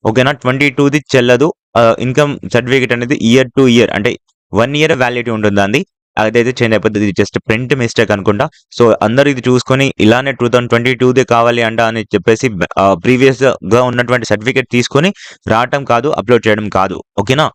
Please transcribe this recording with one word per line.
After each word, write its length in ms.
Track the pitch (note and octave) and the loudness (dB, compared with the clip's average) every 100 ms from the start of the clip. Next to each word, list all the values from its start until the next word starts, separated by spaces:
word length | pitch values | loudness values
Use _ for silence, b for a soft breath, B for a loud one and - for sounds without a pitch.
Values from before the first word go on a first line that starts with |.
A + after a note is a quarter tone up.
| A2 | 0
ఓకేనా? 260 | A2+ B2+ | 0 0
ట్వంటీ 380 | C#3+ B2+ C3 C#3+ | -2 -4 -2 -2
టూది 280 | C3 C#3+ C#3+ - C3 | 0 0 0 0 0
చెల్లదు. 380 | B2 B2 D3+ - _ A2+ | 2 2 2 -2 _ 0
ఆ, 200 | A#2 - | 2 2
ఇన్కమ్ 400 | B2 C3 D3 C3+ G2 | -2 0 -2 -4 -4
సర్టిఫికెట్ 380 | A#2+ B2 C3+ B2 | -4 0 -2 0
అనేది 260 | A#2+ B2 C3+ A2+ | -4 -4 -2 2
year 180 | B2 B2+ - | 2 2 2
to 80 | C3 A#2+ | 4 4
year, 140 | A2 | 2
అంటే 280 | - A2 - _ _ _ | 0 -4 -6 _ _ _
వన్ 220 | F#2 A#2+ D3 | -2 -2 0
ఇయర్ 160 | D#3 | 0
వ్యాలిడిటీ 380 | D3 B2 B2 A#2+ | 0 -2 -2 -4
ఉంటుంది 300 | A2 G#2+ G2+ | -2 0 0
అండి. 260 | G2 B2+ F#3+ _ _ - | 0 -2 -4 _ _ -4
అదైతే 320 | A2 A#2 A#2 | 0 0 -2
చేంజ్ 240 | B2 A#2 | -2 0
అయిపోతుంది. 320 | G#2+ A2 G#2 G#2 | 0 -2 -2 -2
ఇది 160 | F#2 | 0
just 180 | G2+ - - | -2 -4 -4
ప్రింట్ 260 | A2+ B2 | -4 -2
మిస్టేక్ 360 | C#3 A#2 - G#2 | -2 -2 -2 0
అనుకుంటా. 380 | G2+ F#2+ G2+ D3+ b _ - | 0 0 -2 -4 b _ 0
So 140 | A#2+ G#2+ | 2 4
అందరూ 280 | A2 B2 C#3+ | 0 2 0
ఇది 120 | C3 B2 | 0 0
చూసుకొని 460 | B2+ - C3 C3+ - | 0 0 0 0 2
ఇలానే 320 | G#2+ A#2+ C#3 | 2 2 -2
టూ 160 | B2 A#2+ | -4 0
థౌజండ్ 200 | B2 A#2+ | 0 0
ట్వంటీ 260 | A#2 A#2+ | 0 0
టూదే 300 | B2 B2+ B2+ | 0 2 2
కావాలి 380 | B2 A#2 A#2 A#2+ | 2 2 2 0
అంట 180 | A2+ A2+ | -2 0
అని 200 | A2+ A2+ | -2 -2
చెప్పేసి, 500 | G#2 G2+ F2 A2+ B2 G2 E2+ - | -4 -2 0 0 -2 -4 -6 0
ఆ, 160 | G2 | 0
ప్రీవియస్ 480 | F2+ A#2 B2+ C3+ B2 C3 - F#2 | 2 0 2 2 2 -2 -2 0
గా 80 | A#2 | 0
ఉన్నటువంటి 440 | B2+ A#2+ A#2+ B2 A2 | 0 -2 -2 -4 -2
సర్టిఫికెట్ 440 | G#2 G#2+ C3 B2+ | -4 -2 -4 -2
తీసుకొని 420 | B2 A#2+ C#3+ F3 B B B - | -2 0 0 0 B B B -2
రావటం 360 | A2+ B2 C#3+ | 0 0 -4
కాదు, 240 | C3+ A#2 C#3 | 0 0 0
అప్‌లోడ్ 380 | - G#2 A#2+ A2 | -4 2 2 2
చేయడం 200 | G#2+ G#2+ | 0 0
కాదు, 340 | F#2+ F#2+ F2 - - | -2 -2 -4 -10 -6
ఓకేనా? 320 | F#2+ C3+ D3+ | -2 0 -2